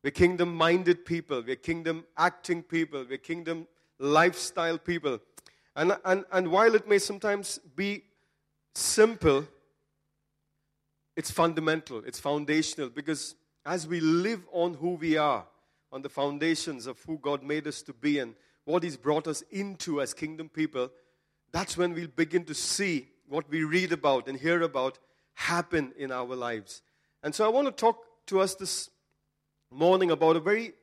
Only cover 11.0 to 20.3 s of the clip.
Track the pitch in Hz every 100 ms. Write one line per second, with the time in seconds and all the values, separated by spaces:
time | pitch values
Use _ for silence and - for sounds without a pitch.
11 | _ - - - 165 160 156 160 - 117
12 | 120 - 143 147 147 151 156 - 131 147
13 | 143 151 - - _ _ 143 180 156 170
14 | 160 170 196 220 175 180 175 156 170 175
15 | 160 156 147 117 - _ _ _ _ 135
16 | 139 - 143 143 160 160 - 135 117 123
17 | 160 156 143 143 135 151 147 143 - 117
18 | 147 143 120 110 _ _ - 175 170 135
19 | 143 151 160 147 - 196 202 185 - 147
20 | 127 - 156